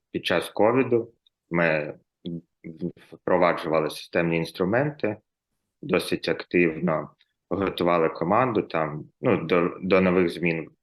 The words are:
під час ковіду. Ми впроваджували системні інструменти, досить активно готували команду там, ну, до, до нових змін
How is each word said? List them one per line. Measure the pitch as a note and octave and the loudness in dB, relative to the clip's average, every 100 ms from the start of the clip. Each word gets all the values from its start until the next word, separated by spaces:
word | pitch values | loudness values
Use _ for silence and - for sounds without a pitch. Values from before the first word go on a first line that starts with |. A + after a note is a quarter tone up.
| _ | _
під | F2+ - | -8 -2
час | F2 - | -2 -2
ковіду. | - G#2 B2+ A#2+ A#2+ A#2 _ _ _ - | 2 2 4 2 0 -2 _ _ _ -4
Ми | E2+ E2+ D#2 D2+ - _ _ F2+ E2+ - _ E2+ D#2+ F2 - - | 0 2 2 -2 -10 _ _ -12 -12 -14 _ -18 -10 -10 -10 -20
впроваджували | - - F2+ F2 E2 E2 D#2+ D#2 | -10 -2 2 2 0 0 0 -2
системні | - - F#2 E2+ E2 | -6 -6 -2 0 0
інструменти, | E2 - F#2 A2+ D3 D3 G#2+ G#2 _ _ _ _ _ - | -4 -4 -2 0 -2 -4 -6 -6 _ _ _ _ _ -16
досить | D#3+ F2+ - F2 - | -2 -2 0 -4 -2
активно | E2 - F2+ F2 D#2 E2+ D#2 D2 _ _ _ - | -4 0 2 2 2 -2 -2 -4 _ _ _ -8
готували | F#2 F#2+ - F2 F2 D#2+ | -4 -4 0 0 2 2
команду | - E2 G#2+ B2+ G#2 | 0 0 2 2 0
там, | - E2 D#2+ D2+ C#2 - | -2 -2 -4 -6 -12 -4
ну, | B2+ F#2 | 0 0
до, | D#2+ F2 F2 - | 2 2 2 -2
до | F#2 F#2 | 2 4
нових | F#2 F2+ F2 | 4 4 2
змін | E2 F2 E2 D#2 _ | 0 -2 -2 -6 _